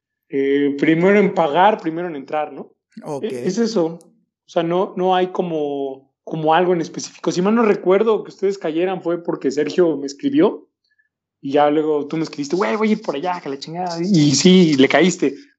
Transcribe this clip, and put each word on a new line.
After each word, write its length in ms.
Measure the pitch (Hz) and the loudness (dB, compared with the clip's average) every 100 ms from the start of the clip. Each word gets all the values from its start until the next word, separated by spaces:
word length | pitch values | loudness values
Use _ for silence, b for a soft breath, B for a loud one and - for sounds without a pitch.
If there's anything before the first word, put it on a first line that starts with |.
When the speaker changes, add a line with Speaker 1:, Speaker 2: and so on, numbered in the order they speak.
| _ _ _ | _ _ _
Speaker 1:
Eh, 480 | 139 139 143 143 143 | -2 2 2 0 0
primero 400 | 156 160 185 202 | 2 4 4 4
en 160 | 190 | 4
pagar, 460 | 185 160 156 196 - | 2 0 4 4 2
primero 260 | - 160 180 | -4 -6 -8
en 60 | 143 | -10
entrar, 360 | 135 151 147 | -8 -6 -6
¿no? 200 | 139 220 _ _ - | -10 -18 _ _ -16
Speaker 2:
Ok. 220 | 156 139 | -10 -8
Speaker 1:
E-, 220 | 208 123 151 | -6 -4 -4
es 100 | 196 | -2
eso. 400 | 226 185 160 170 | -2 0 -2 -4
O 500 | - _ _ _ _ | -16 _ _ _ _
sea, 100 | 175 | -4
no, 320 | 165 180 190 185 | -2 -2 -4 -2
no 180 | 185 185 | 0 0
hay 120 | 185 | 0
como, 840 | 185 180 156 147 139 135 131 _ _ | -4 -4 -4 -4 -6 -8 -10 _ _
como 320 | - 160 151 | -10 -4 2
algo 180 | 160 180 | 2 2
en 80 | 175 | 0
específico. 520 | 156 - - - 170 | -4 -10 -14 -8 -4
Si 100 | 165 | -2
mal 120 | 190 | 0
no 80 | 226 | 2
recuerdo 600 | 214 190 175 196 220 208 | 2 2 2 2 2 -2
que 80 | - | -4
ustedes 280 | - 190 196 | -6 -4 -4
cayeran 440 | 165 156 185 185 | -4 -2 -2 -4
fue 200 | 170 170 | -4 -4
porque 280 | 170 160 135 | -4 -4 -2
Sergio 460 | 143 147 185 170 139 | -2 0 2 2 0
me 100 | 139 | -6
escribió 600 | - 139 139 196 - - _ _ _ _ _ _ _ | -6 0 2 2 0 -12 _ _ _ _ _ _ _
y 120 | 139 | -2
ya 160 | 143 147 | 2 2
luego 360 | 151 156 147 143 | 2 0 -2 -4
tú 100 | 160 | -6
me 60 | |
escribiste, 320 | 151 143 143 | -6 -8 -6
"Güey, 220 | 175 214 220 | -2 -2 0
voy 120 | 220 | 0
a 20 | |
ir 100 | 214 | -2
por 140 | 196 143 | -4 -6
allá, 240 | 180 175 | -6 -6
que 60 | 147 | -8
la 100 | 139 | -12
chingada". 400 | - 170 180 170 | -10 -10 -8 -6
Y 320 | 180 175 147 | 0 2 4
sí, 420 | 131 180 185 165 | 4 6 6 6
le 140 | 135 135 | 4 4
caíste. 460 | 147 175 175 139 B B | 4 2 0 -4 B B